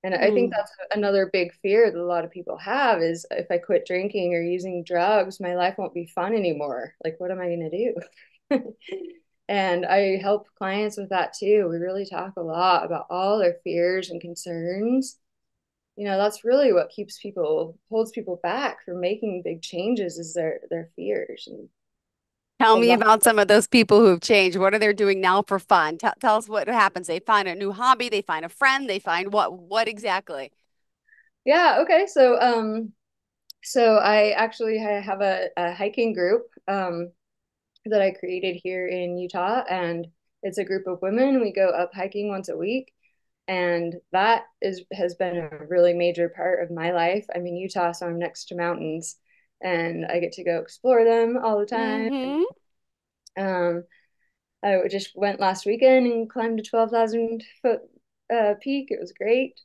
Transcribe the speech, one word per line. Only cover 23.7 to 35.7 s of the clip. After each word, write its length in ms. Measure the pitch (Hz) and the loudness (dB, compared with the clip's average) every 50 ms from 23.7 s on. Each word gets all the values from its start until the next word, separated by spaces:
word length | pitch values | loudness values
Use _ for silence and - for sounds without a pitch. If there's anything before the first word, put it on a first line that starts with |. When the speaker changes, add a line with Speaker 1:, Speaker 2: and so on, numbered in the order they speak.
| - 240 226 - 208 208 | 4 4 6 8 8 8
Speaker 2:
who 60 | 233 | 8
have 160 | 196 180 170 | 8 6 4
changed. 360 | - - 226 202 190 185 170 | 2 4 4 4 4 4 2
What 160 | 190 190 190 202 | 2 2 2 2
are 60 | 214 | 4
they 140 | 214 208 202 | 2 2 2
doing 260 | 202 208 196 190 190 | 2 2 2 2 2
now 220 | 185 185 185 202 | 2 4 4 4
for 180 | 208 - 202 190 | 2 0 -2 -4
fun? 380 | - _ 202 175 156 156 160 | 2 _ 4 4 4 2 -2
Tell, 160 | 165 - 220 - _ | -2 -2 -4 -4 _
tell 160 | - 240 214 | 2 2 2
us 100 | 220 233 | 2 0
what 220 | 208 214 208 151 208 | -2 -4 -4 -2 0
happens. 380 | 240 233 202 196 - 175 175 | 2 2 2 2 2 -4 -6
They 120 | - 160 185 | -4 -6 -6
find 300 | _ - 220 208 190 185 | _ 2 2 2 2 0
a 60 | 175 | -6
new 180 | 190 202 196 202 | -6 -6 -8 -6
hobby, 340 | 196 247 254 262 226 247 | 0 2 2 2 2 2
they 140 | 240 220 196 | -2 -2 -4
find 240 | 202 - 165 160 160 | -2 -2 -6 -4 -6
a 40 | 170 | -10
friend, 400 | - - 269 269 269 277 277 240 | -4 0 2 2 2 2 -2 -4
they 100 | 190 202 | -4 -4
find 340 | _ 196 165 175 190 202 202 | _ -2 -2 -2 -2 0 0
what, 180 | 214 190 - | 0 0 0
what 380 | 180 180 170 170 196 220 226 233 | -4 -10 -12 -4 -2 -2 -2 -2
exactly? 640 | 226 208 220 208 185 190 _ - 165 135 135 - _ _ _ _ _ _ _ _ _ _ _ _ _ _ _ _ _ _ _ | -4 -6 -4 -2 -2 -2 _ -8 -12 -10 -12 -14 _ _ _ _ _ _ _ _ _ _ _ _ _ _ _ _ _ _ _
Speaker 1:
Yeah, 360 | 254 294 339 349 294 214 233 | 2 4 6 6 4 4 4
okay. 240 | 330 370 349 330 403 | 2 4 4 2 2
So, 320 | 392 - 294 262 247 240 - | 2 4 6 6 6 6 4
um, 540 | 247 247 240 233 220 220 214 226 226 220 _ _ _ _ _ _ _ _ _ _ _ _ - _ - | 4 2 2 2 -2 -2 -4 -6 -8 -10 _ _ _ _ _ _ _ _ _ _ _ _ -20 _ -14
so 320 | - - 262 233 226 220 | -4 2 4 4 6 6
I 320 | 214 - 208 214 214 208 214 | 6 4 4 4 4 4 4
actually 500 | - - 220 226 - - 233 220 220 220 | 2 0 0 -2 -2 -6 -4 -2 -2 -2
ha-, 220 | 220 208 208 202 | -2 -4 -4 -4
have 180 | 196 202 196 190 | -4 -6 -4 -2
a, 300 | 202 196 190 185 190 - - | 0 0 0 -2 -4 -6 -4
a 160 | 175 175 170 | -4 -4 -4